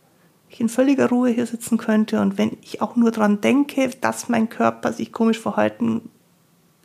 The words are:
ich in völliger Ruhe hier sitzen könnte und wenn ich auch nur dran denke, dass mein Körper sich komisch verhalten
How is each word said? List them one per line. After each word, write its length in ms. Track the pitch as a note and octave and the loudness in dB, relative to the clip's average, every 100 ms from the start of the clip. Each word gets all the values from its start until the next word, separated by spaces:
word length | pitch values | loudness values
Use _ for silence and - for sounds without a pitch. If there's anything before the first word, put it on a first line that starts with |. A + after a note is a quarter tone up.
| _ _ _ _ _ | _ _ _ _ _
ich 100 | - | -4
in 80 | A3+ | -2
völliger 400 | A#3+ C4+ C4 A#3+ | 0 2 2 2
Ruhe 220 | B3 B3 | 2 2
hier 160 | A#3 A#3+ | 0 -4
sitzen 320 | A3+ - A3+ | -6 -4 -2
könnte 420 | A3+ G#3+ G#3+ G#3+ | 2 2 2 0
und 180 | G3 G3 | 0 0
wenn 180 | G#3+ - | -2 -4
ich 180 | - - | -12 -6
auch 160 | A3 A#3+ | -4 2
nur 140 | A#3 | 2
dran 300 | A3+ G#3 G3+ | 4 2 2
denke, 500 | A3 B3+ C#4+ - C4 B3+ | 2 2 2 0 -2 -2
dass 280 | A3+ A3+ - | -4 -4 -2
mein 200 | A#3 A3+ | 0 0
Körper 440 | - A3+ A#3 B3 | 0 0 0 -4
sich 200 | A3+ A3+ | -4 -6
komisch 260 | - A3+ A3 | -2 0 0
verhalten 720 | A3 G3+ G#3+ G#3+ A#3 A3+ - _ _ _ _ _ _ _ | -2 0 0 0 -4 -4 -6 _ _ _ _ _ _ _